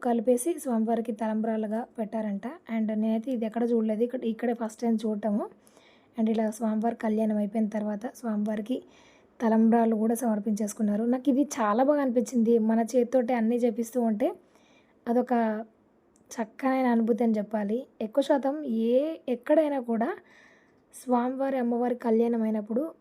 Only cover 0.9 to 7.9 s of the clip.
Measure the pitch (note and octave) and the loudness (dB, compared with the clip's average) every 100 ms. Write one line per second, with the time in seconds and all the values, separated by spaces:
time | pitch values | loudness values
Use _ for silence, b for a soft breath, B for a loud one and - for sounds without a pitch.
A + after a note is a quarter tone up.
0.9 | A#3 A3+ A3 A3+ A3 A3+ A3 G#3+ A3 B3+ | 0 -2 -4 -4 -2 -2 -2 -2 -4 -6
1.9 | - G#3 A3+ G#3+ G3 A#3 E4+ - A3+ G#3+ | -8 -6 -4 -4 -6 -8 -12 -6 -4 -2
2.9 | G#3+ A3 A3 A#3 B3 A3 A3+ A#3 A#3 A3 | 0 0 -2 -2 -4 -4 -2 0 2 0
3.9 | G#3+ A#3+ B3+ A3+ A3 A#3+ A#3 A3+ - A#3 | 0 -2 -2 -4 -2 -2 -2 -6 -4 -2
4.9 | A3 A3 G#3 G#3+ G#3 G4+ - b b b | 0 0 -2 -2 -2 -2 -8 b b b
5.9 | b b - A3 A3+ A3 A3 A3+ G#3+ A#3 | b b -2 0 2 -2 -2 -2 0 -2
6.9 | A#3 A3+ G#3+ A3 G#3 G#3 A3+ G#3+ G#3+ G#3 | -2 -2 0 0 0 -2 0 -2 -2 -4